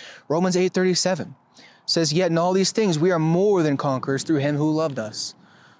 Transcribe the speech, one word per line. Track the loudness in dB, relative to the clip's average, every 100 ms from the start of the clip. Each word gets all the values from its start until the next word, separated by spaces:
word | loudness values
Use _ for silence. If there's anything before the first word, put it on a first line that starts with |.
| -20 -20 -4
Romans | 0 0 0
eight | 0
thirty-seven | 0 0 0 0 -2 -6 -14 _ -20 -20 -16 -4
says, | 0 2
"Yet | 2 2
in | 2
all | 2
these | 2 0
things | 0 0 2
we | 2
are | 2
more | 2 2 2 4
than | 2 0
conquerors | -2 -4 -4 -4
through | -2 -2
him | 0 0
who | 0
loved | 0 -2 -4
us." | -8 -8 -10 -12 -20 -20 -20 _